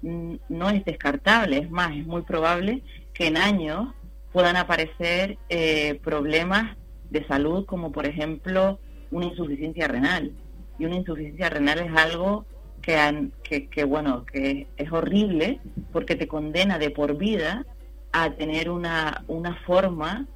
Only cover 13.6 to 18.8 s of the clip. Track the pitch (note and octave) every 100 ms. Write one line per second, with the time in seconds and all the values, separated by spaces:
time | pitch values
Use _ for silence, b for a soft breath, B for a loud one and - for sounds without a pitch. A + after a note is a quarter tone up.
13.6 | C#3 - C#3+ D3 D3 B2 B2 C#3 C3+ C#3
14.6 | - - D3+ E3 - G3 G#3 E3+ E3+ C#4
15.6 | - - - E3+ D#3 E3 D#3 D#3 D3+ D#3+
16.6 | G3 F3 D3+ D3 D3 D3 G3 G#3+ D#3+ G#3+
17.6 | D4 - - - - - E3 - D#3 D#3
18.6 | E3 F3